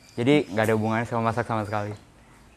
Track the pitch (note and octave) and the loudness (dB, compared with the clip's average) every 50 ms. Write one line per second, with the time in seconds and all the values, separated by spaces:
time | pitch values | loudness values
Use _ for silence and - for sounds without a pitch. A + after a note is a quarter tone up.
0 | - - - - A#2+ B2 D3 D3+ - - F2+ G#2+ A2 A2 A2+ A2 G#2+ A2 A2+ A2+ | -20 -14 -6 -2 2 4 4 4 4 0 0 0 2 2 2 2 2 0 0 -2
1 | A#2 A2+ B2 A#2 A2+ A2+ A2 A#2+ A2+ - A#2 A2 G#2+ G2+ G#2+ G#2+ G#2 G#2 G#2+ - | -2 -2 -2 -2 0 0 0 0 -2 -2 -2 -4 -4 -4 -4 -4 -4 -6 -8 -12
2 | - - _ - - - - - - - _ | -16 -20 _ -20 -20 -20 -20 -20 -20 -20 _